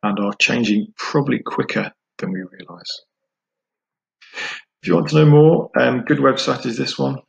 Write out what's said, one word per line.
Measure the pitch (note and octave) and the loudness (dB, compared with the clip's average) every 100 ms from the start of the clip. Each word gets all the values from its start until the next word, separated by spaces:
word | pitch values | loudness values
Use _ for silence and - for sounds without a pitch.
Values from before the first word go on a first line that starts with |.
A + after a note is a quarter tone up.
and | G#2 G2+ | -4 -2
are | G2+ | -4
changing | G2+ - B2 A2 G#2 G#2 _ | -2 -2 0 0 0 -2 _
probably | - D3+ C#3+ - | -4 -2 0 -2
quicker | - - A2 A2 G2 _ _ _ | -4 -6 -4 -4 -6 _ _ _
than | F#2 | -8
we | F#2+ | -8
realise. | F#2 - - F2 - - _ _ _ _ _ _ _ _ _ _ _ _ _ | -10 -16 -20 -18 -16 -16 _ _ _ _ _ _ _ _ _ _ _ _ _
If | - - - - _ - | -14 -12 -12 -18 _ -2
you | E2+ | 0
want | - | 2
to | D#3 | 4
know | D3+ | 6
more, | D3 D#3 E3 - - | 8 8 6 0 0
um, | B2+ B2+ A#2+ | 0 0 -2
good | D3 | 0
website | C#3 C3 - B2+ B2+ | 2 0 -2 -4 -4
is | A#2 | -6
this | A#2+ - | -6 -4
one | C#3 C3+ | -4 -6